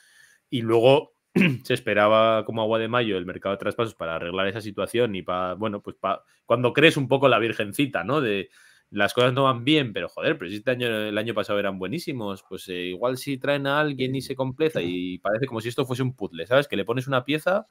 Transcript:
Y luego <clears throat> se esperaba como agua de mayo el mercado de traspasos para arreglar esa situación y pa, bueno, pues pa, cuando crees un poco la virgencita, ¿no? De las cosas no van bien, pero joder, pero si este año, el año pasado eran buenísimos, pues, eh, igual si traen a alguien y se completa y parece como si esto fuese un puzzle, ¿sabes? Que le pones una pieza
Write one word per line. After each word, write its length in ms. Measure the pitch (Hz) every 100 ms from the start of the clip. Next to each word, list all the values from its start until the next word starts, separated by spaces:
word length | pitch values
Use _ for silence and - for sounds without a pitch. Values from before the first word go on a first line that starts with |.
| _ _ - _ -
Y 120 | 120
luego 520 | 113 117 123 143 - _ _
<clears throat> 300 | 190 175 127
se 100 | -
esperaba 720 | 127 - 104 104 110 113 110
como 160 | 110 113
agua 180 | 107 113
de 80 | 113
mayo 300 | 120 113 95
el 80 |
mercado 280 | 90 87 98
de 40 | 98
traspasos 360 | 101 107 117
para 200 | - 82
arreglar 320 | 82 87 92 98
esa 140 | 107
situación 540 | 104 98 92 117 120
y 60 | 95
pa, 320 | 82 90 90
bueno, 280 | 90 110 101
pues 140 | 98
pa, 280 | - 95 - _ _
cuando 280 | - 120 123
crees 240 | 143 156 156
un 100 | 127
poco 200 | 135 135
la 100 | 110
virgencita, 640 | 113 110 101 101 139 90
¿no? 180 | 92 151
De 280 | 120 98 85 _ - _ _
las 240 | 101 101
cosas 180 | - 127
no 120 | 127
van 180 | 135 120
bien, 280 | 120 156 123
pero 160 | 92 85
joder, 300 | - 117 156
pero 140 | 113
si 60 | 104
este 120 | 131
año, 180 | 123 120
el 300 | 110 107 104
año 160 | 117
pasado 240 | 107 98 104
eran 200 | 98 95
buenísimos, 640 | 92 160 - 131 104 95 -
pues, 220 | 92 -
eh, 200 | 90 90
igual 280 | 90 120 127
si 220 | 139 131
traen 260 | 139 143
a 140 | 139 143
alguien 340 | 151 131 131
y 80 | 135
se 140 | 120
completa 460 | 135 131 127 156 107
y 340 | 87 90 92 90
parece 300 | 98 110 139
como 140 | 113
si 80 | 117
esto 140 | 117 127
fuese 160 | 127
un 120 | 131
puzzle, 300 | - 95 82
¿sabes? 220 | 85 135 143
Que 80 | 98
le 80 |
pones 220 | 95 127 127
una 180 | 131
pieza 400 | 135 151 180 202 -